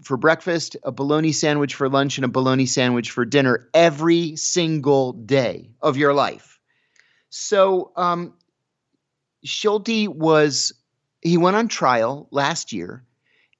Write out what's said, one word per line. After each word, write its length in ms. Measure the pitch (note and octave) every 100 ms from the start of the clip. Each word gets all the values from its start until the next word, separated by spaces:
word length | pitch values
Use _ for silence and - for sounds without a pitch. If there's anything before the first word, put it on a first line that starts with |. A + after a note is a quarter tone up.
for 120 | - C3
breakfast, 600 | D3 D#3+ - E3+ - -
a 80 | -
bologna 400 | A#2 C#3+ D3+ D#3+
sandwich 440 | C#3+ D#3+ D3 C#3+ -
for 140 | C3+
lunch, 280 | C3+ C#3 C3
and 80 | B2+
a 40 |
bologna 360 | C3 C3 C3 B2+
sandwich 460 | - B2+ A#2+ A2+
for 140 | - A#2
dinner 420 | C#3+ C3+ B2 -
every 640 | D#3+ E3+ D3 D#3+ E3+ E3+ D#3
single 800 | - - E3 D#3 C3+ C#3 B2+
day 580 | A#2+ G#2+ C#3 A#2 F2 - _
of 160 | D3+ C3+
your 160 | C#3+
life. 460 | C#3+ A2+ A#1 - _ _ _ _ _ _ _ _
So, 640 | - - G3+ F#3+ F#3 - -
um, 380 | F3+ F3 F3 - _ _ _ _ _ _ _ _ _ _
Schulte 640 | - - G#3+ G#3 G3+ A3+ G#3
was, 640 | D3+ D#3+ D#3 D3+ B2+ - - _ _ _ _
he 160 | E3 F3
went 180 | F3 G3+
on 120 | A#3
trial 600 | - D3 B2 A2+ C#3+ C#3+
last 400 | C3+ C#3 D#3+ -
year 320 | G#2+ F2 C3 - _ _ _ _ _